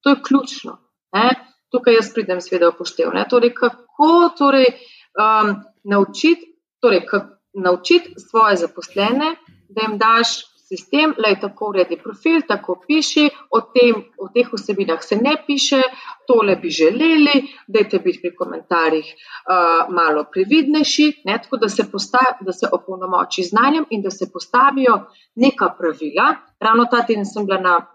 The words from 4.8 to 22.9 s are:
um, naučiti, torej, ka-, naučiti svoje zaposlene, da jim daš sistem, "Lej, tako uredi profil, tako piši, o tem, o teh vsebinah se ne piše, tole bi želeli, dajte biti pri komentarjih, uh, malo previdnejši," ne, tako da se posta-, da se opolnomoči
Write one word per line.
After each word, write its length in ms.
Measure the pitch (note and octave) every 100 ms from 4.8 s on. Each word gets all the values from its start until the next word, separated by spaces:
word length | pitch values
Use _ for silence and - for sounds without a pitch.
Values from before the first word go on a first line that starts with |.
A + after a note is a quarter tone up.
| - - _
um, 420 | - G#3+ A3 G#3 G3+ - _
naučiti, 720 | G3+ G3+ G3 - D#4 E4+ - _ _ _
torej, 180 | A#3+ F#3
ka-, 220 | - G3+ - _ _
naučiti 600 | G3 F#3 F3+ - F4 - -
svoje 400 | - A3+ G#3+ F#3
zaposlene, 720 | E3+ - - G3 G#3 C4 D#4 E4 _ _
da 180 | _ G#3
jim 160 | A3 G#3
daš 380 | A3 A3+ A#3 - - _
sistem, 520 | _ F#3+ - C#4+ D#4 C#4
"Lej, 180 | A3 G3
tako 320 | G3+ - G#3+
uredi 280 | G3 F3+ E3+
profil, 440 | - - E4 E4
tako 360 | - - - F3+
piši, 460 | - D#4 - - D4 - -
o 140 | A3+
tem, 340 | - B3+ A#3+ G#3+ -
o 140 | - F#3+
teh 200 | A#3+ A#3+
vsebinah 540 | - - G3 F#3 E3
se 140 | - G#3
ne 180 | B3+ D4+
piše, 420 | - C#4+ - C4+ C4 B3+ - -
tole 340 | - A#3+ G3+ F3+
bi 140 | E3+
želeli, 640 | D#3 D#3+ A#3 E4 D#4 D4 C#4+ C#4 -
dajte 340 | - G#3 G3+ F#3+
biti 220 | F#3 F3
pri 100 | F3
komentarjih, 720 | - F3 E3 - E3+ D#3+ D#3
uh, 500 | D#3 - - - - F#3 E3+ E3 F3+
malo 360 | F3+ E3 D3+
previdnejši," 1000 | D3 F#3+ F#3+ D#4 C#4 D4+ C#4+ - D4+ D4
ne, 160 | G3 A3
tako 180 | - A#3+
da 120 | G#3
se 140 | G3+
posta-, 520 | G#3 G3 - B3 B3+ -
da 140 | F#3+
se 160 | F3+ -
opolnomoči 760 | F3+ -